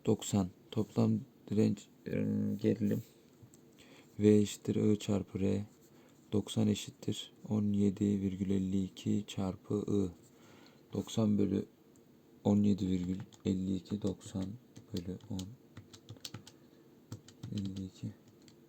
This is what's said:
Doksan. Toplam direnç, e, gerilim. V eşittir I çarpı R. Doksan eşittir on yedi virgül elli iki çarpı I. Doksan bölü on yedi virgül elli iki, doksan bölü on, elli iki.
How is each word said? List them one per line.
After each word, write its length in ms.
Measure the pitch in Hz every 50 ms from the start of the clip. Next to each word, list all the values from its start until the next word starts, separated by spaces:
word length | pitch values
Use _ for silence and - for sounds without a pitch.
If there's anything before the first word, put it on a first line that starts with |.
| -
Doksan. 440 | 110 110 - - - - 101 95 90 - - - -
Toplam 500 | - 113 104 - - 117 113 110 110 104 - - - - - -
direnç, 380 | 104 107 110 107 107 - - - - _ -
e, 40 | - 98 104 104 104 104 104 104 104 104 101 110
gerilim. 400 | 110 107 - 110 - 104 117 - - - - - - - _ - - - - - - - - - - - - - - - -
V 180 | 107 104 107
eşittir 380 | 104 104 101 - - - - 104
I 240 | 107 107 107 107 104
çarpı 420 | - - 101 95 90 - - 98
R. 260 | 98 98 98 98 104 - - - - - - - - - - - - - -
Doksan 360 | 107 - - - 113 110 107
eşittir 640 | 101 - - - - - - - 107 - - - - - - -
on 240 | 107 107 104 104 101
yedi 320 | 101 101 101 95 - 104
virgül 460 | 101 104 98 95 98 95 92 101 92
elli 340 | 98 98 95 95 95 98 92
iki 400 | 92 - - - 107 107 104 101
çarpı 580 | - - - 98 95 92 - - - 107 104 - -
I. 120 | 101 101 98 87 85 - - - - - - - - - - - - - - _ -
Doksan 460 | 98 95 - - 113 110 104 104 101
bölü 280 | 101 95 98 101 - - - _ _ - - - - - - - _ - - - -
on 180 | 101 104 104 104
yedi 260 | 104 98 90 98 92
virgül 300 | 92 90 90 90 92 95 - - - - -
elli 320 | 101 95 92 95 95 95
iki, 260 | 92 - - 107 101 -
doksan 500 | 101 92 - - - - 95 95 95 110 120 - - - - - - -
bölü 260 | 95 87 92 90 - - -
on, 100 | 104 95 92 98 123 - - - - - - - - - - - 107 - - - - - - - - - - - - - - - - - - _ - - - - - - - - -
elli 320 | 104 98 95 95 98 95
iki. 300 | 92 - - - 107 104 - - - - - - - - - -